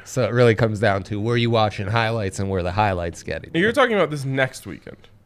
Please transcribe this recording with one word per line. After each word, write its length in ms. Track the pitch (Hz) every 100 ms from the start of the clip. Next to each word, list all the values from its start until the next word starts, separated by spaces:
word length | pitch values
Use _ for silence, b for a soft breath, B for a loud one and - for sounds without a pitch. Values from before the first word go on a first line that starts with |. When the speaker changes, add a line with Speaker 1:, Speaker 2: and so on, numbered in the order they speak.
Speaker 1:
So 180 | - 131
it 80 | 107
really 220 | 120 120
comes 240 | 110 113 104
down 240 | 107 98
to, 160 | 92 104
were 160 | 110 120
you 140 | 117
watching 380 | 113 107 - 98
highlights 500 | 113 113 113 98 -
and 100 | 98
were 140 | 95
the 80 | 87
highlights 540 | 95 104 90 87 -
getting 260 | - - -
Speaker 2:
You're 160 | 165 214
Speaker 1:
you? 40 |
Speaker 2:
talking 240 | 240 254 202
about 140 | 151
this 140 | 147
next 400 | 135 135 127 -
weekend. 440 | 101 73 - - - -